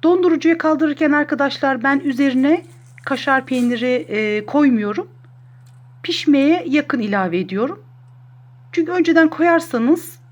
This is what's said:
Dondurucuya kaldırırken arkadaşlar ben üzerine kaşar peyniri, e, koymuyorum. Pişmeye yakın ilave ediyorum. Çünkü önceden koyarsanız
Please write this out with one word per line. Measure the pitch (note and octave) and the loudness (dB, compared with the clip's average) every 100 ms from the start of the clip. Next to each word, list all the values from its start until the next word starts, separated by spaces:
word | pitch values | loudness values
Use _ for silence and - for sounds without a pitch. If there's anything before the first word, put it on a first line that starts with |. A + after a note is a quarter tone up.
Dondurucuya | D#4+ F4+ F4+ D#4+ D#4+ E4 | 2 2 2 2 0 0
kaldırırken | D#4 D#4 D#4 C#4+ D4+ | 0 0 -2 0 0
arkadaşlar | D4 D4 D4+ C#4 - C#4 C4 | 0 0 -2 -2 -2 -4 -2
ben | C4 C#4 | 0 0
üzerine | C#4+ B3 C#4 B3+ C#4 E4+ - - - - - | -2 0 0 2 2 0 -2 -20 -20 -16 -8
kaşar | - - C4 C4 | -6 0 -2 0
peyniri, | B3+ A#3+ A#3+ B3 B3+ - | -2 0 0 -2 -2 -4
e, | G#3 G#3+ G#3 G#3+ | -4 -2 -4 -2
koymuyorum. | C#4+ C#4+ A#3 G#3 G#3+ - - - - - - - - - - | 2 2 2 -2 -6 -8 -14 -20 -20 -20 -20 -20 -20 -20 -14
Pişmeye | - - - C#4 C#4 F4 - | -8 -4 2 4 4 2 0
yakın | D4 D4 C4 | -2 -2 -4
ilave | G#3 G3+ F#3 E3+ | -2 0 0 -2
ediyorum. | F#3+ F#3+ B3+ G4 - - - - - - - - - | -4 -4 -4 -6 -18 -20 -20 -20 -20 -20 -20 -20 -8
Çünkü | - D#4+ | -4 -2
önceden | F4+ D#4+ D#4+ D#4 | 0 2 4 4
koyarsanız | D#4+ E4+ E4+ E4 A#3+ A#3 E4+ - - - | 2 2 2 0 -2 0 0 -2 -20 -20